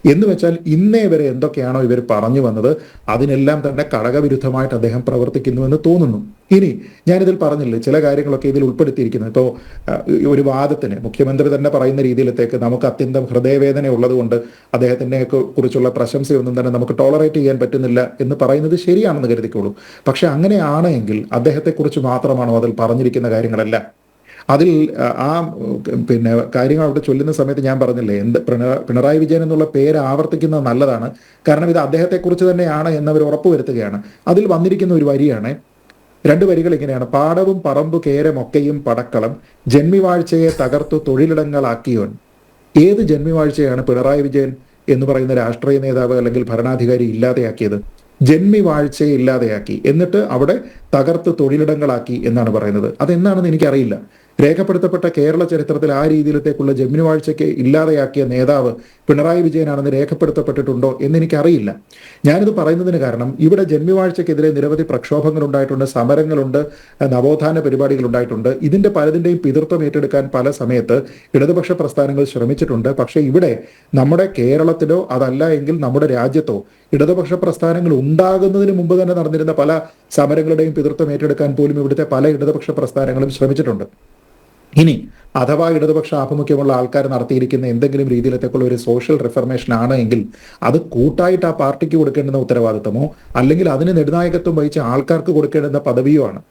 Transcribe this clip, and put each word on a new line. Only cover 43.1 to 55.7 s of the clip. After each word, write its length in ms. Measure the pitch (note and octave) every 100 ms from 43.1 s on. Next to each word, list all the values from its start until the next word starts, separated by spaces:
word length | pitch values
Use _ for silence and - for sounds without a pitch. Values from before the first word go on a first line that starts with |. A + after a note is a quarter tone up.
| D3 D3+ D#3+ D3+ C#3+ C#3 B2+ C3
പിണറായി 360 | B2 C3 C#3+
വിജയൻ 340 | C#3 C#3 C3+ C3 _ _ -
എന്ന് 180 | C3 C3+
പറയുന്ന 280 | C3+ C3
രാഷ്ട്രീയ 440 | B2 A#2 A#2 C3+ C#3
നേതാവ് 380 | C3+ B2+ B2 B2
അല്ലെങ്കിൽ 260 | A#2+ B2
ഭരണാധികാരി 600 | A#2+ A2+ B2 B2+ A#2+ B2
ഇല്ലാതെയാക്കിയത്? 760 | A#2 A2 B2 B2+ A#2 - G#2+ G#2 - - _ _
ജന്മിവാഴ്ചയെ 920 | C3+ D#3+ G3 G#3+ F3+ D3+ D3 - D3+
ഇല്ലാതെയാക്കി, 680 | C3+ B2+ C3 A#2 G#2 - G#2+ -
എന്നിട്ട് 300 | D3+ F3+ G3+
അവിടെ 440 | G#3+ B2+ C#3 A#3 - - -
തകർത്ത് 400 | C#3 C3+ E3 F#3 E3
തൊഴിലിടങ്ങളാക്കി 800 | C#3 D3 D3+ D3+ D3 A#2+ A#2+ B2 B2
എന്നാണ് 240 | A#2+ A2+
പറയുന്നത്. 440 | G#2+ G#2 G2+ G#2 -
അതെന്നാണെന്ന് 480 | - F3 G3 F#3 F3
എനിക്കറിയില്ല. 800 | D#3+ D#3 C3+ A#2 G2+ - _ _ -
രേഖപ്പെടുത്തപ്പെട്ട 600 | C#3+ E3 F#3+ F3+ F3+ F3 F3 E3
കേരള 260 | D3 D#3+
ചരിത്രത്തിൽ 480 | E3+ E3 D3